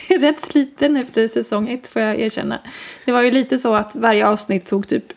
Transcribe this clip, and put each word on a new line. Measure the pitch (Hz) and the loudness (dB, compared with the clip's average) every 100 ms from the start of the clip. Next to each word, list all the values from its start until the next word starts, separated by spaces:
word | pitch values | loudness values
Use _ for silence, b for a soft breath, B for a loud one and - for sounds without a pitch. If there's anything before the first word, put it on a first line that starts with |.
| - | -2
<laughs> | 370 | 2
rätt | 285 311 | 2 2
sliten | - 294 269 - 285 285 | 0 0 0 0 0 0
efter | 247 - 226 | 0 -2 0
säsong | 233 226 208 214 | -2 -2 -2 -2
ett, | 247 - | -6 -6
får | - | -4
jag | 220 214 | -2 -2
erkänna. | 220 - - 113 - B B B - | -2 -4 -6 -6 -10 B B B -2
Det | |
var | 247 | 2
ju | 247 | 4
lite | 254 262 262 | 4 2 0
så | 254 | 2
att | 214 214 240 | 0 0 -2
varje | 226 208 208 | 2 4 4
avsnitt | 208 - 190 - | 2 -2 -4 -2
tog | 196 196 | -4 -2
typ | 233 - | -4 -4